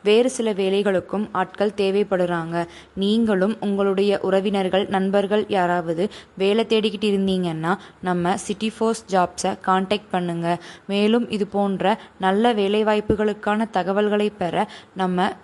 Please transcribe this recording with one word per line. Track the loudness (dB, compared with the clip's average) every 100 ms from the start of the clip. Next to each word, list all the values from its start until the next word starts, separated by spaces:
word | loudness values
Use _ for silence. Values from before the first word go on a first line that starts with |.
| 4
வேறு | 4 4
சில | 0 -2 0
வேலைகளுக்கும் | 0 2 2 0 -2 -6 -4 -4
ஆட்கள் | -4 -2 -2 0
தேவைப்படுறாங்க. | 0 0 0 0 0 -2 -4 -4 -6 -10 -14 -4
நீங்களும் | 0 2 2 2 2 0 -2
உங்களுடைய | 0 0 2 0 0 0
உறவினர்கள், | 0 0 0 0 0 0 0
நண்பர்கள் | 2 0 2 0 0 0
யாராவது | 2 0 -2 -2 -2 -6 -18 -2
வேலை | 0 2 2
தேடிக்கிட்டு | 2 0 -2 0
இருந்தீங்கன்னா, | 2 2 0 -2 -2 -2 -2 -6 -8 -4
நம்ம | 0 0 -2 -4
சிட்டி | -4 -4 0
ஃபோர்ஸ் | -2 -2 0
ஜாப்ஸை | 0 0 -2 -6 -4 0
கான்டாக்ட் | 0 2 -4 -2
பண்ணுங்க. | -4 -2 -4 -2 -4 -6 -18 -4
மேலும் | 0 4 2 0 -4
இது | -2 0
போன்ற | -2 0 0 0 -6 -2 0
நல்ல | 4 2 2
வேலைவாய்ப்புகளுக்கான | 2 2 2 0 0 0 0 -2 -2 -2 0 -2
தகவல்களை | 0 0 2 2 0 -2
பெற | -2 -2 -4 -6 -16 -4
நம்ம | -2 0 0 -4